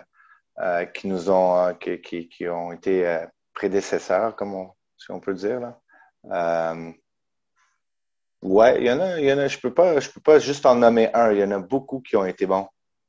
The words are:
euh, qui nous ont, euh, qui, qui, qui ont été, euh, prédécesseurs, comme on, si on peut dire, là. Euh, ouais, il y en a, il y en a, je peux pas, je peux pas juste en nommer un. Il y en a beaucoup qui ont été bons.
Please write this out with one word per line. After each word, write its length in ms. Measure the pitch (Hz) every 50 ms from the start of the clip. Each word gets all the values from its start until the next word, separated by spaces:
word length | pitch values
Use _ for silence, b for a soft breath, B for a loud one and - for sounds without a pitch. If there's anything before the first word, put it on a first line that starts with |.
| - _ b b b b b b b _ - -
euh, 260 | 98 92 87 85 87
qui 220 | - - - - 98
nous 240 | 95 90 82 98
ont, 260 | 95 92 92 90 90 90
euh, 160 | 90 90 87
qui, 260 | - - 92 90 85
qui, 280 | - - - 85 85 85
qui 180 | - - 87 87
ont 240 | 85 85 85 87
été, 360 | 87 82 - 98 95 92 90 87
euh, 180 | 85 80 82 85 _ _ _ _ -
prédécesseurs, 840 | - 104 95 92 98 - - - 85 - - 92 92 110 113 107
comme 180 | - 104 101 98
on, 160 | 95 92 95 _ _ _ _ _
si 140 | _ - -
on 100 | 92 92
peut 140 | - 101 95
dire, 260 | 87 98 104 123 123
là. 200 | 120 120 120 _ _ b b b b b b _ _ -
Euh, 600 | 95 90 85 85 85 82 82 82 82 82 82 82 82 _ _ _ _ _ _ _ _ _ _ _ _ _ _ _ _ _ _ _ _ _ _ _ _ _ _ _ _ _ -
ouais, 360 | - 95 104 113 127 131 -
il 60 | 123
y 60 | 120
en 80 | 123 147
a, 180 | 185 190 180 160
il 80 | 143
y 80 | 139 139
en 60 | 143
a, 80 | 139 135
je 100 | - -
peux 160 | - 123 123
pas, 260 | - 175 185 160 139
je 100 | 131 -
peux 100 | - -
pas 180 | - 151 156 147
juste 280 | 120 135 143 143 - 139
en 80 | 123
nommer 340 | 120 120 117 113 113 113 - -
un. 160 | 117 117 110
Il 80 | 104 101
y 40 | 101
en 80 | 98
a 60 | 101 98
beaucoup 440 | 90 - 131 135 - - 139 131
qui 140 | 127 - -
ont 100 | 104 95
été 200 | 92 90 - 101
bons. 220 | 92 95 95 95 - _ _ _ _ _ _ _